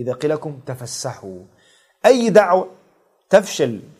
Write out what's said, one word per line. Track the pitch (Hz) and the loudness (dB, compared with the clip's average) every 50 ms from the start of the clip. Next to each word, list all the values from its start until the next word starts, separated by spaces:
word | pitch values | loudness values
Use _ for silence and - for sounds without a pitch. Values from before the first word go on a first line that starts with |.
"إذا | 120 123 120 | -8 -8 -6
قيل | - - 151 | -4 -4 -4
لكم | 156 151 151 156 143 127 - | -4 -4 -8 -10 -14 -14 -12
تفسحوا"، | - 135 127 123 120 - - - 131 117 - - 98 92 90 92 _ _ _ _ _ _ _ _ _ _ _ - | -12 -12 -12 -12 -12 -12 -10 -10 -10 -12 -12 -16 -16 -16 -16 -18 _ _ _ _ _ _ _ _ _ _ _ 4
أي | 220 262 247 233 226 | 4 4 4 4 2
دعوة | 175 208 202 180 180 185 185 - - _ _ _ _ _ _ _ _ _ _ - | 4 4 4 4 4 0 0 -2 -10 _ _ _ _ _ _ _ _ _ _ 2
تفشل | 185 208 190 - - - 151 123 113 92 - - - _ | 2 2 2 2 -4 -2 -2 -2 -4 -6 -12 -16 -20 _